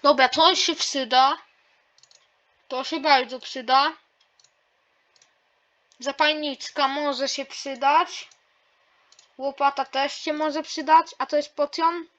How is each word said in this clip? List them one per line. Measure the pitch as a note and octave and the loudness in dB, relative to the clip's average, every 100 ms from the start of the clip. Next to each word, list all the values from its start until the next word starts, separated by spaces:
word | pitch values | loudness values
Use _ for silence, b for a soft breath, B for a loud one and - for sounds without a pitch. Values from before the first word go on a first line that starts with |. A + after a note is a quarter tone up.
Dobra, | C#4+ D4 B3+ | 6 6 4
to | C4+ E4 | 6 4
się | F4+ - | 4 0
przyda. | E4 - C#4 B3+ B3+ C4 D#4 _ _ _ _ _ _ _ _ _ _ _ _ _ | -2 -4 -4 0 4 4 0 _ _ _ _ _ _ _ _ _ _ _ _ _
To | B3+ | -8
się | C4 D#4+ | -6 -4
bardzo | D4 C#4 A#3+ B3+ | 2 2 2 -10
przyda. | - C4 A#3 C4 D4 D#4+ _ _ _ _ _ _ _ _ _ _ _ _ _ _ _ _ _ _ _ _ | -12 -12 2 2 2 -4 _ _ _ _ _ _ _ _ _ _ _ _ _ _ _ _ _ _ _ _
Zapalniczka | B3+ C#4 D4+ D4+ D4+ C4 - - C4+ | -10 0 0 0 -6 -8 -10 -2 -2
może | C#4 D4 B3+ C4+ | -2 -4 -4 -6
się | - | -6
przydać. | C4+ - C#4 C4+ C#4 D4+ F4 - - _ _ _ _ _ _ _ _ _ _ - | -10 -12 -12 -2 2 2 0 -6 -18 _ _ _ _ _ _ _ _ _ _ -8
Łopata | C4+ C4+ C#4+ C#4 | -8 0 0 0
też | C4 C4 C#4 | -6 -4 -4
się | - - | -4 -6
może | D4+ D#4 D4 | -2 -2 -4
przydać. | D4 - D4 D#4+ E4 - | -8 -8 4 4 4 -8
A | C4 | -4
to | D4 | -4
jest | C#4+ | -4
potion? | - C#4+ - E4 E4+ E4 | -6 -6 0 -2 -2 -10